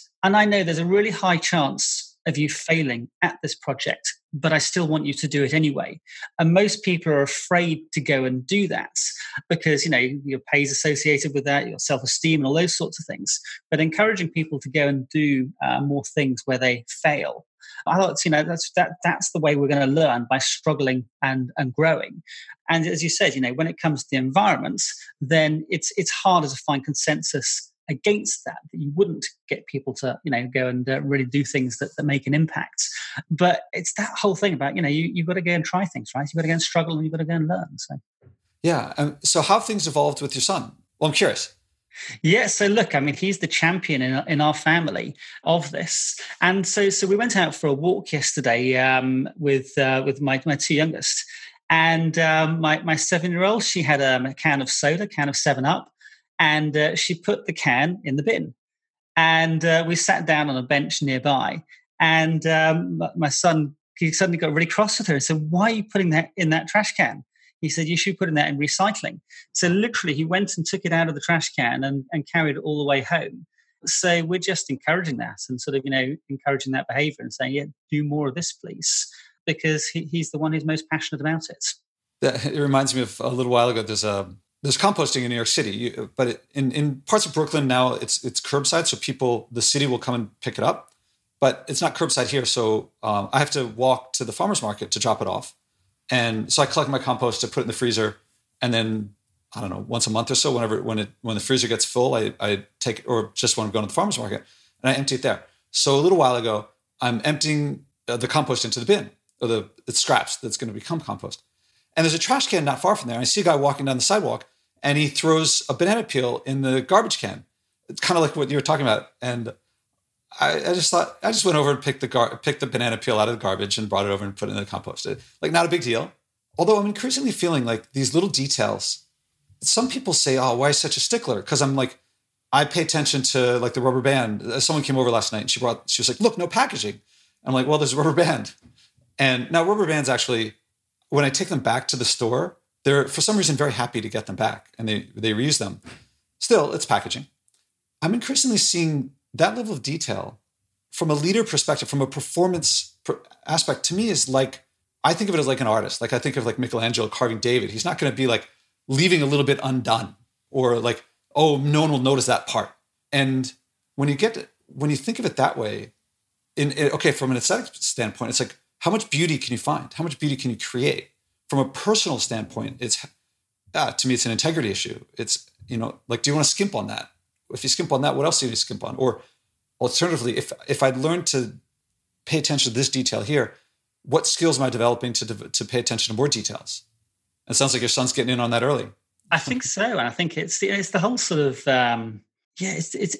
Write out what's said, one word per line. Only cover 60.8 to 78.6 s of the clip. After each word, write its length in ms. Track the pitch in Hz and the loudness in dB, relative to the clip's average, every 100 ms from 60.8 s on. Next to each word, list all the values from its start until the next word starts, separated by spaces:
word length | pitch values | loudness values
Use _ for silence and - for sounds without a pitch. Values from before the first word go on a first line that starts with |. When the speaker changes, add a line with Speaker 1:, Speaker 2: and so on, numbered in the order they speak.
| 156 - | 0 -2
Speaker 1:
nearby. 640 | 143 131 147 135 - - - - _ - | -2 0 2 2 0 -6 -12 -20 _ 0
And, 440 | 165 160 160 160 160 | 4 4 4 2 2
um, 560 | 160 160 160 180 170 | 4 4 2 0 -4
m-, 100 | 165 165 | -4 -2
my 140 | 147 | -2
son, 460 | - 180 156 147 - _ - | 2 2 2 0 -4 _ -2
he 140 | 165 | 0
suddenly 260 | 156 190 170 | 2 0 0
got 140 | 165 | 0
really 140 | 147 170 | 0 0
cross 320 | - 208 - | 2 0 0
with 100 | 208 | 0
her 60 | |
and 100 | 143 | 0
said, 240 | - 160 151 | 2 -2 0
"Why 220 | 175 214 | 2 2
are 40 | 220 | 0
you 80 | 208 | -2
putting 240 | 202 180 | 0 2
that 220 | 156 165 - | 2 0 0
in 140 | 165 | 2
that 180 | 160 160 | 2 2
trash 240 | 208 208 | 0 0
can?" 320 | - 139 123 - _ _ - | 0 0 -2 -16 _ _ -6
He 80 | 156 | -4
said, 180 | 165 156 | -2 0
"You 80 | 170 | 0
should 220 | - 190 | 0 0
put 100 | 151 | 0
in 80 | 151 | 2
that 140 | 151 | 2
in 100 | 143 | 0
recycling." 640 | 147 - 196 - - - _ - - | -2 2 0 0 -6 -10 _ -20 -10
So 160 | - 180 | 0 2
literally 440 | 185 226 226 175 | 4 2 -2 -2
he 120 | 143 160 | 0 0
went 320 | 180 196 - | 0 0 -4
and 80 | 160 | -4
took 160 | 190 | -4
it 80 | 180 | 0
out 160 | 165 165 | 0 0
of 80 | 147 | -2
the 60 | |
trash 280 | - 165 - | 0 0 0
can 320 | - 120 127 139 | -2 -2 0 -2
and, 180 | 139 131 | -4 -4
and 180 | 160 139 | -6 -2
carried 280 | 170 160 143 | 0 0 0
it 60 | |
all 140 | 156 147 | -4 -2
the 60 | |
way 180 | 143 139 | 2 0
home. 440 | 123 170 - - - _ _ _ 190 | 2 -2 -4 -12 -20 _ _ _ -4
So 380 | - 180 170 165 | 0 2 2 2
we're 140 | 185 | -2
just 300 | 180 180 - | -2 -4 -4
encouraging 480 | 131 - 175 170 120 | -4 0 0 0 -6
that 200 | 113 101 - | -8 -10 -8
and 120 | 123 | -8
sort 160 | - 135 | -4 -4
of, 80 | 139 | -2
you 40 | |
know, 260 | 135 131 151 - | -2 -2 -4 -8
encouraging 440 | 139 - 135 135 | -6 -2 -2 -2
that 140 | 135 - | -4 -4
behavior 320 | 127 151 - | -2 -2 -4
and 120 | 123 | -12
saying, 200 | - 127 | -8 -4
"Yeah, 120 | 139 147 - - | -4 -6 -12 -4
do 140 | 151 | -2
more 240 | 147 147 143 | 0 -2 -2
of 80 | 131 | -4
this, 160 | 165 | -8
please," 560 | - | -8